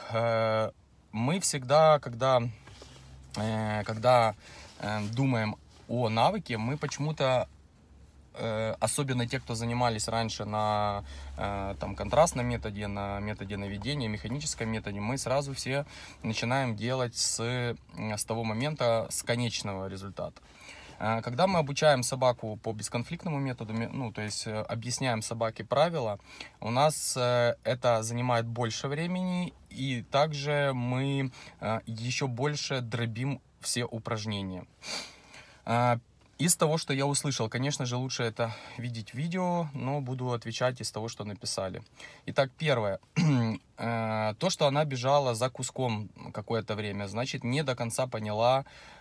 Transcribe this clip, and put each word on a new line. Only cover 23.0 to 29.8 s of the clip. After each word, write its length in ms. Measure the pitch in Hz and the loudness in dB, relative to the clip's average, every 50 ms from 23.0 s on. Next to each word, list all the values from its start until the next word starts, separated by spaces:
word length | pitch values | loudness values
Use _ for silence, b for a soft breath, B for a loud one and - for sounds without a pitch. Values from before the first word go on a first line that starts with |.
| - - 170 170 - 175 147 139 | -4 -4 -8 -6 -4 -4 -2 -2
методу, 340 | 139 135 123 - 120 107 110 | -2 -2 -4 -6 -6 -6 -4
ме-, 160 | 113 117 - | -4 -4 -4
ну, 220 | - 135 131 110 | -4 -6 -6 -6
то 100 | 104 110 | -6 -6
есть, 260 | 107 107 - - - | -6 -4 -6 -6 -6
э, 140 | 113 107 107 107 - | -4 -4 -4 -4 -4
объясняем 520 | 113 117 110 120 - - 139 127 117 110 | -6 -6 -4 -6 -4 -2 0 0 0 0
собаке 420 | - - 113 113 117 113 - - 104 | -2 -4 -2 -2 -2 -2 -2 -6 -4
правила, 560 | - 123 135 160 175 165 151 120 107 101 - B B B B B B B B | 0 4 4 4 4 2 0 -2 -2 -4 -6 B B B B B B B B
у 120 | - 107 | -4 0
нас, 440 | 120 127 147 156 151 - - - - | 2 4 4 4 4 2 -2 -2 0
э, 380 | 131 123 123 123 120 120 120 117 - - | 2 2 4 4 6 4 4 2 2 0
это 380 | - 131 123 - 123 117 110 110 | -2 0 2 4 4 4 4 2
занимает 420 | 113 120 120 123 127 123 117 113 | 0 -2 0 2 2 2 2 2
больше 400 | 117 113 123 120 113 - - - | 0 -2 -2 -2 -2 -2 -4 -4
времени, 640 | 135 143 147 170 175 180 185 185 185 180 180 180 - - - - - | -4 -2 -2 -2 -2 -2 -2 -2 -2 0 -2 -2 -4 -6 -14 -20 -12
и 340 | - 123 | -6 -4